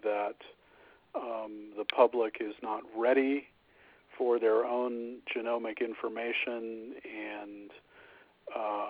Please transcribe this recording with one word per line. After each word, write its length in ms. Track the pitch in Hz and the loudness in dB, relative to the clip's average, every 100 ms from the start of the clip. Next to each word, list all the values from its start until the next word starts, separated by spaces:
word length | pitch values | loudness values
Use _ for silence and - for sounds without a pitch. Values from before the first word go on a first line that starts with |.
that, 320 | 107 104 104 - - - _ - - - _ - | 0 0 -2 -4 -18 -20 _ -20 -20 -20 _ -8
um, 560 | 120 113 110 107 107 104 | -4 -6 -6 -10 -10 -4
the 100 | 104 | -2
public 520 | - 120 123 110 - | 6 6 6 0 0
is 140 | 107 - | -6 -4
not 220 | 110 107 - 110 | -6 -6 -6 2
ready 500 | 120 135 135 139 - _ _ _ - - _ - | 6 6 6 0 -4 _ _ _ -20 -20 _ 0
for 220 | 127 120 | 4 6
their 260 | 113 110 120 | 6 6 4
own 520 | 123 123 120 117 127 - | 0 0 -2 -6 -10 -6
genomic 480 | 120 117 117 113 107 | -4 -2 -2 -2 -2
information 1160 | 117 110 113 110 117 117 - 120 113 113 113 - - | -4 -2 -6 -4 -2 -2 -2 -4 -6 -8 -10 -12 -10
and, 640 | 110 107 104 104 104 101 - _ - - - - _ - 113 | -10 -8 -8 -10 -14 -16 -20 _ -20 -20 -20 -20 _ -8 -6
uh, 320 | 107 104 | -4 -4